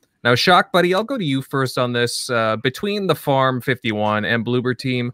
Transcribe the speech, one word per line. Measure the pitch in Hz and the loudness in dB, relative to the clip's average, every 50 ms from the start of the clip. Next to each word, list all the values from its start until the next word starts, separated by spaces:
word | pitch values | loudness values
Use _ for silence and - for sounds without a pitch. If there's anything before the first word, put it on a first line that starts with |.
| _ _ _ _ - | _ _ _ _ 0
Now, | 120 123 | 2 2
Shock | 120 - 190 180 185 196 - | 4 4 4 4 4 4 2
Buddy, | - 180 175 175 185 | 2 2 2 2 2
I'll | 190 | 0
go | 226 226 277 254 | -2 -2 -4 -4
to | 185 | -2
you | 143 135 135 | -2 -2 -2
first | 127 - - 135 131 127 - 139 | -2 -2 -2 -2 -2 0 0 0
on | 123 120 | 0 0
this. | 120 120 120 117 - - - - | 0 0 0 0 -2 -6 -4 -2
Uh, | 123 117 113 110 110 | 0 0 2 0 0
between | 113 - 139 - - - 202 202 208 196 180 | 0 -2 -4 -4 -2 -4 -4 -2 -2 -2 -2
the | 151 | -2
Farm | - - 147 139 135 131 131 127 123 | -2 0 0 2 2 2 2 0 0
fifty-one | - - 127 - - 117 107 104 104 107 107 107 104 | -2 -2 -4 -2 -2 -2 -2 0 0 0 0 0 0
and | 82 120 117 107 | 0 -2 -2 0
Bloober | 120 123 127 113 127 123 | 0 -2 0 0 -2 -4
Team, | - - 131 127 123 120 120 | -4 -4 -4 -2 -2 -4 -4